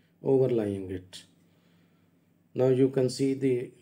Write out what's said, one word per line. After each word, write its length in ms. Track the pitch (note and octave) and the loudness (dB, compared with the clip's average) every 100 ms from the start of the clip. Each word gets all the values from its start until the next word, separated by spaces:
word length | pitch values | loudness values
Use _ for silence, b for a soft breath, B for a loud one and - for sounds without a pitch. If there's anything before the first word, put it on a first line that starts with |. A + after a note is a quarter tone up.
| b b | b b
overlying 680 | - C3+ C3 A#2+ G#2 G2 F#2 | 0 2 2 0 -2 -4 -6
it. 320 | F#2 F2+ - - _ b b b b b b b b _ _ _ | -10 -12 -20 -20 _ b b b b b b b b _ _ _
Now 140 | - C3 | 0 2
you 220 | B2+ C3+ | 4 2
can 200 | C3+ B2+ | 2 -2
see 240 | C3 C#3 | -2 -2
the 380 | C3+ C3+ B2 B2 - | 0 -2 -2 -4 -14